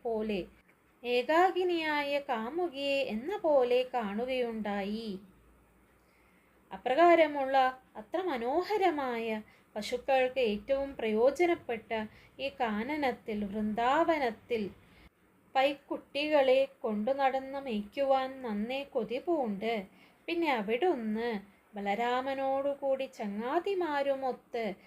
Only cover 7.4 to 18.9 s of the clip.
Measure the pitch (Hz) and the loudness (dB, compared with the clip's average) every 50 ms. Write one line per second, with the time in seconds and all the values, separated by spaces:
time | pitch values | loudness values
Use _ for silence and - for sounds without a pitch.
7.4 | 269 262 269 269 254 262 262 - - _ _ 220 214 - - 339 381 349 277 233 | -2 2 4 4 4 4 2 -4 -12 _ _ -16 -12 -6 -6 -4 -2 -2 -2 -2
8.4 | 226 247 285 339 359 - 415 381 381 349 311 294 269 254 240 226 226 226 220 214 | -2 0 0 0 0 0 0 2 2 2 2 2 -2 -2 -2 -2 -2 -4 -4 -4
9.4 | 214 - - - _ _ _ 220 208 - 254 240 - - 269 262 254 254 254 269 | -6 -10 -20 -20 _ _ _ -8 -6 -6 -6 -6 0 2 2 4 2 2 0 0
10.4 | 247 214 202 202 - - 269 269 277 277 269 - 233 220 214 214 233 277 277 - | 0 0 0 -2 -2 -2 -2 -2 -2 -4 -6 -4 -2 0 2 4 4 4 4 4
11.4 | 349 339 339 330 - - 233 220 - - 233 220 220 214 - - - - _ - | 2 2 2 0 -2 -6 -8 -8 -6 -6 -4 -4 -4 -6 -12 -20 -20 -20 _ -8
12.4 | 262 - - - 247 220 214 208 226 269 302 302 285 254 226 - - - 208 208 | -8 -8 -4 -2 -2 -2 -2 -2 -2 -4 -2 -2 0 -2 -2 -4 -6 -8 -6 -6
13.4 | 208 190 196 214 214 214 214 226 233 247 277 311 330 320 330 302 269 233 220 - | -6 -4 -4 -4 -4 -2 -2 0 2 2 4 4 4 2 2 2 0 -2 -2 -6
14.4 | - - 240 233 208 180 - - - - - - - - _ _ _ _ _ _ | -6 -4 -4 -2 -2 -4 -8 -12 -20 -20 -20 -20 -20 -20 _ _ _ _ _ _
15.4 | _ _ _ 269 262 285 277 - - - 320 - - - - 277 294 302 302 294 | _ _ _ 2 2 2 0 -2 -6 -8 -8 -8 -8 -8 -4 -4 0 2 4 4
16.4 | 269 262 254 262 269 - - _ - 220 214 208 214 247 269 277 277 262 247 262 | 6 6 6 4 4 0 -4 _ -6 -4 -2 -2 -2 -2 0 2 2 2 2 0
17.4 | 269 269 269 277 277 269 220 208 208 - - 285 277 269 269 262 262 262 269 269 | -4 -6 -8 -8 -6 -4 -4 -4 -6 -6 -4 -2 2 4 4 2 2 -2 -6 -8
18.4 | 254 226 208 208 214 240 262 269 277 277 | -6 -4 -4 -4 -2 -4 -4 -6 -6 -4